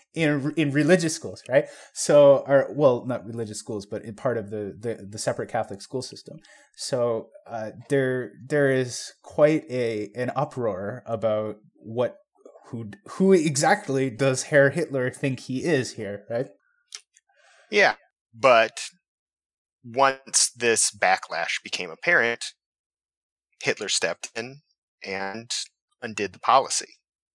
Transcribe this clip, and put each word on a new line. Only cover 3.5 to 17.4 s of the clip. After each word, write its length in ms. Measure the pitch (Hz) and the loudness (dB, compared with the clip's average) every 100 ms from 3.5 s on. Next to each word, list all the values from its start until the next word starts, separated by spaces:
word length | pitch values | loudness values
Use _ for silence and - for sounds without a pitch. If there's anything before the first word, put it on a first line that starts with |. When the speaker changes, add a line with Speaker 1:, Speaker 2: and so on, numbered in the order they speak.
| 107 | -10
Speaker 1:
schools, 280 | - 107 - | -8 -10 -8
but 160 | 110 | -10
in 120 | 113 | -10
part 240 | 101 131 117 | -6 -4 -4
of 120 | 101 | -6
the, 240 | 107 101 87 | -8 -8 -8
the, 300 | 117 110 98 | -8 -8 -10
the 100 | 110 | -8
separate 320 | - 123 107 | -6 -6 -4
Catholic 300 | 117 110 98 | -4 -4 -8
school 220 | - 131 | -10 -10
system. 360 | - - - - - - _ - | -10 -14 -18 -20 -20 -20 _ -14
So, 520 | - 127 120 113 - - - | -6 -2 0 -2 -6 -18 -14
uh, 240 | 113 110 104 - | -10 -10 -12 -2
there, 440 | 139 131 127 120 - | 0 0 -2 -6 -12
there 260 | 127 147 139 | -4 2 2
is 420 | 131 123 - - - | 2 -2 -6 -14 -18
quite 420 | - - 151 156 - | -8 2 4 4 -2
a, 400 | 127 117 107 101 110 | -4 -2 -2 -6 -6
an 160 | 123 | -6
uproar 680 | - 139 131 117 92 101 123 - | -4 -4 -4 -4 -4 -6 -10 -8
about 520 | 113 110 107 107 104 _ _ | -2 0 0 -4 -8 _ _
what, 400 | 110 113 127 - _ _ - - - | -8 -2 -2 -4 _ _ -20 -20 -14
who, 200 | 117 107 - - | -12 -12 -16 -10
who 220 | - 190 | 2 4
exactly 760 | 185 156 135 160 202 - 135 135 | 6 4 0 2 0 0 -2 -2
does 340 | 107 139 180 | 0 0 0
Herr 260 | - 151 139 | 0 0 0
Hitler 400 | 156 160 135 127 | 0 -4 -4 -4
think 300 | - 139 127 | -4 -6 -6
he 220 | - 127 | -8 -6
is 300 | 165 139 123 | -2 -2 -2
here, 320 | - 101 101 - | -8 -10 -10 -6
right? 200 | 117 139 _ _ _ _ - _ _ _ _ | -6 -6 _ _ _ _ -20 _ _ _ _